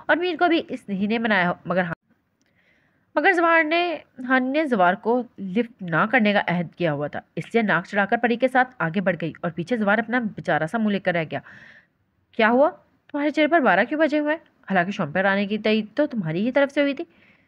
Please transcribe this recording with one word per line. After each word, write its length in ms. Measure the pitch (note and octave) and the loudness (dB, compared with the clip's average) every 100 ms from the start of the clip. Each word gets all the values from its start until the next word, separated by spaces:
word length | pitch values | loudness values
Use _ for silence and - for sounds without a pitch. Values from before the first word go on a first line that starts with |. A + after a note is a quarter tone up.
| - | -2
और 100 | D4+ | 0
मीर 180 | F4+ D#4 | 0 0
को 100 | F4 | 2
भी 120 | E4 | 2
इसने 360 | - B3+ - F#3+ | -2 -10 -6 -4
ही 120 | G#3 | -2
ने 120 | A#3 | -2
बनाया 280 | A3+ G3+ F3 | 0 2 2
हो, 100 | - E3 | -2 -4
मगर 160 | F3+ | -2
हाँ, 120 | E3+ D#3+ _ _ _ _ _ _ _ _ _ _ _ D#4 | -2 -6 _ _ _ _ _ _ _ _ _ _ _ 0
मगर 180 | F4 | 2
जवार 300 | F4+ E4 E4 | 4 4 4
ने, 180 | D4+ E4+ F4 D#4 - - B3+ | 2 0 -2 -4 -12 -12 0
हानि 240 | C4 B3+ | 0 2
ने 160 | C#4+ D#4 | -2 0
जवार 300 | A3+ F3 F#3 | 2 2 2
को 280 | G#3+ B3 A#3 - | -2 -2 -4 -10
लिफ्ट 420 | F#3+ F#3+ A#3 - | -6 -2 -4 -6
ना 240 | F3+ E3 G#3 | -4 0 2
करने 280 | B3+ G#3 | 2 2
का 60 | G3+ | 2
अहद 300 | - F3 E3 - | 0 -2 -4 -2
किया 140 | E3+ | -2
हुआ 160 | D3 D3 | -2 -4
था, 140 | - - - | -8 -12 -12
इसलिए 260 | - A#3 | -4 -2
नाक 220 | G#3 E3 G3 | 2 0 0
चढ़ाकर 320 | G3+ G3 A#3 | -2 0 0
परी 200 | A#3+ A#3 | 0 0
के 100 | C4 | 2
साथ 340 | B3+ B3+ - | 2 0 -2
आगे 200 | E3 F3+ | -4 -2
बढ़ 140 | F#3+ E3 | -2 -2
गई 180 | D#3+ - | -6 -6
और 80 | F3 | -8
पीछे 260 | E3+ E3 A#3+ | -6 -6 -2
जवार 220 | G3+ A3 | 0 0
अपना 200 | A3+ B3+ | 0 -2
बेचारा 480 | G#3+ - F3+ D3+ D#3+ | -4 -6 -2 -2 0
सा 100 | A#3 | -2
मुंह 140 | G#3+ | 0
लेकर 220 | G3 F#3 | 0 -2
रह 100 | F3 | -2
गया। 180 | D3+ C3+ - - - - _ _ _ _ _ - | -4 -8 -10 -20 -20 -20 _ _ _ _ _ 0
"क्या 80 | A3 | 2
हुआ, 220 | B3 D#4 - _ _ _ | 4 2 0 _ _ _
तुम्हारे 200 | D4 D4 | -4 -2
चेहरे 160 | D4 D4 | 0 2
पर 120 | E4+ | 4
बारह 240 | A#3 F3+ | 4 2
क्यों 160 | A#3+ D4+ | 2 0
बजे 180 | D#4 D4+ | 0 0
हुए 160 | D4 | -2
हैं? 80 | D#4+ _ _ - | -4 _ _ -2
हालांकि 240 | F#3+ F3 | 0 0
शॉप 220 | G3+ D3+ | -4 -4
पर 120 | F3 G3 | 0 0
आने 200 | G3 G3+ | 0 -2
की 100 | G#3+ | -2
तय 240 | G#3+ A3 G#3+ - | 0 -2 -2 -4
तो 80 | D4 | -2
तुम्हारी 360 | A#3 D#3+ E3 | -2 -4 -2
ही 100 | A3+ | -2
तरफ 180 | C#4 C#4 | 0 0
से 120 | D4 | 0
हुई 120 | C#4+ | -2
थी, 120 | C#4 E4+ _ _ _ | -2 -12 _ _ _